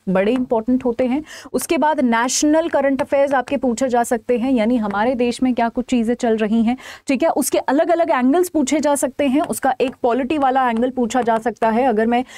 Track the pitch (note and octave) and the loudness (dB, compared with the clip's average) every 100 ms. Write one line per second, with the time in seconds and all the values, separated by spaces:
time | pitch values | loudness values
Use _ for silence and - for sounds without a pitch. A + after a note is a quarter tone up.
0 | - F#3 G3 B3+ B3+ A3+ A3 B3+ B3+ A#3 | -2 0 0 0 0 -2 0 -2 0 -2
1 | B3+ C#4 D#4 - - B3+ - E4 D4+ D4+ | -2 -2 -6 -14 -8 -6 -2 0 0 2
2 | B3+ A3+ B3+ - D4+ D#4+ E4 D4+ C#4 C4+ | 2 2 0 0 2 2 2 0 0 0
3 | C#4+ C#4+ C#4 C4+ B3 C#4 C4+ A3+ C4+ A#3+ | 0 0 2 0 -2 -2 -2 -2 0 0
4 | A#3+ A#3+ - B3 B3+ B3+ G#3+ B3 G#3+ G3+ | 0 -2 -2 -2 0 0 2 0 -2 -2
5 | A#3 B3+ A#3+ A#3+ B3+ A#3+ A#3 B3 A#3 B3+ | -2 0 -2 0 -2 0 -2 -2 -2 0
6 | A3 A#3+ A#3+ A3 G#3+ A3+ A3+ B3+ - - | 0 0 0 0 0 2 0 -2 -8 -10
7 | - C4+ E4 E4 - D#4+ - C4+ E4 E4+ | -2 0 0 0 0 -2 0 0 2 2
8 | E4 C#4 B3+ E4+ F4+ D#4 C4+ D4+ C#4+ C#4+ | 2 2 2 2 2 0 0 0 0 0
9 | C#4 - C#4+ C#4 E4+ - C4+ - C4 - | -2 -2 0 0 -2 -2 -2 0 -2 -2
10 | B3 A#3 C4 D#4 C4+ C4 B3+ A3+ B3+ B3+ | -2 0 -2 0 0 2 0 0 -2 -2
11 | A#3 C4 A#3 A3+ A#3 G3+ A3+ A3 C4 G#3+ | -2 0 0 0 -2 -2 0 2 2 2
12 | A3+ A#3+ B3+ | 2 0 -2